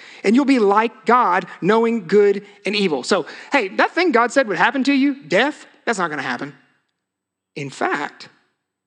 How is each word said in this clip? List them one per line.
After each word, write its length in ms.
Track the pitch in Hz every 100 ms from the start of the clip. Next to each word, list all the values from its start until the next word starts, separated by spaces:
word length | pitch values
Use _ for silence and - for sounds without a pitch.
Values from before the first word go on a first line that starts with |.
| - -
and 100 | 196
you'll 120 | 233 277
be 120 | 269
like 460 | 202 202 - -
God, 420 | - 240 214 180 180 -
knowing 480 | 165 220 233 233 170
good 360 | 202 202 196 196 -
and 100 | -
evil." 280 | 208 190 143
So, 220 | - 202 147 - -
hey, 160 | 277 196 214
that 160 | 311
thing 180 | - 359
God 220 | 233 240
said 160 | 277 233
would 80 | 170
happen 260 | 208 269
to 80 | 262
you, 300 | 277 277 262
death, 440 | 151 180 240 - - _
that's 140 | - 214
not 100 | 170
gonna 140 | 147
happen. 340 | 131 123 143 143 _ _ _ _ _ _ _ _ _
In 140 | - 143
fact, 600 | - 294 330 147 - - _ _ _ _ _